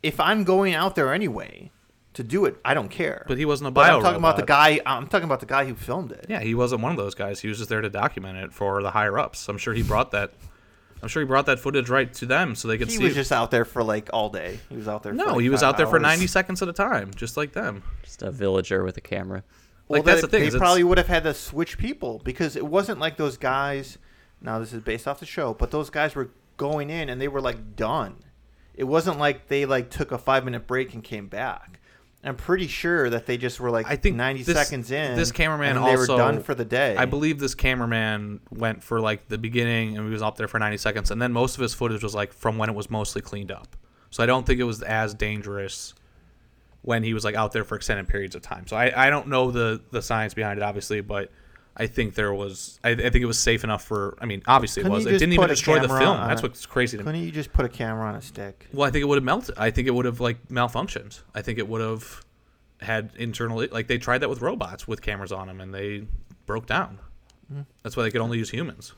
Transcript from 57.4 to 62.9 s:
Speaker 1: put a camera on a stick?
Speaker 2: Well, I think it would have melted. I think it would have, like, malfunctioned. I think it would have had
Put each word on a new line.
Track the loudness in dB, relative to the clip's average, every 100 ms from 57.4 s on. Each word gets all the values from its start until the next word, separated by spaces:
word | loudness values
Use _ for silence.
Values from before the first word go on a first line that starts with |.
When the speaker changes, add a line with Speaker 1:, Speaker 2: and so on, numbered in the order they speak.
| -2
Speaker 1:
put | 0
a | 0
camera | -2 -4 -4 -4
on | -6
a |
stick? | -12 -12 -12 -14 -12
Speaker 2:
Well, | 0 0
I |
think | 2
it | 4
would | 2
have |
melted. | 2 -2 -2 -2
I | 0
think | 2 2
it |
would | 2
have, | 0 0
like, | -2 -2 -4
malfunctioned. | 0 0 0 -4 -8 -10 -20 -12
I | -10
think | -6 -4
it | -4
would | -4
have | -4 -6 -10 -18 -20 _ _ _ _ _
had | -4